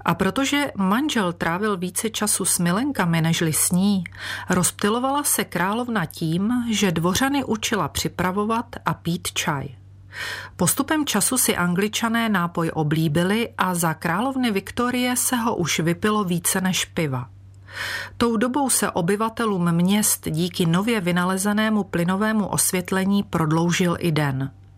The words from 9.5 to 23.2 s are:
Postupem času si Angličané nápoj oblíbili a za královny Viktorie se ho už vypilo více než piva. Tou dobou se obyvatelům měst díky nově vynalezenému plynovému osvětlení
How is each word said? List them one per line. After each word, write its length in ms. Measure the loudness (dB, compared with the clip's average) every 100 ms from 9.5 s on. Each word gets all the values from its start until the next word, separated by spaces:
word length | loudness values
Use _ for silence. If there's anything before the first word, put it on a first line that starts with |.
| -2 -4 -12 -20 -20 -18 -12 -10 -10 -10 -2
Postupem 500 | 0 0 0 0 0
času 320 | 0 0 2
si 180 | 2 2
Angličané 720 | 2 2 0 0 0 0 2
nápoj 420 | 2 0 0 -2
oblíbili 720 | 0 0 2 2 2 2 2 0 -2
a 160 | 0
za 200 | 0 0
královny 560 | 0 -2 0 0 0 0
Viktorie 640 | 0 -2 -2 -2 0 0 0
se 200 | 0 0
ho 200 | 0 0
už 240 | 0 0
vypilo 440 | 0 0 0 0
více 360 | 0 0 0 0
než 240 | 0 -2
piva. 440 | -4 -2 -2 -4 -8 -16 -20 -20 -16 -10 -8 -8 -8 0
Tou 200 | 2 2
dobou 340 | 0 0 0
se 200 | 2 0
obyvatelům 800 | 0 0 0 0 0 0 0 2
měst 560 | 2 4 4 2 0 -2
díky 360 | -2 -2 0 2
nově 340 | 2 2 0
vynalezenému 840 | 0 0 0 0 0 2 2 0
plynovému 640 | 0 0 0 2 2 0 0
osvětlení 760 | 0 0 -2 0 0 2 0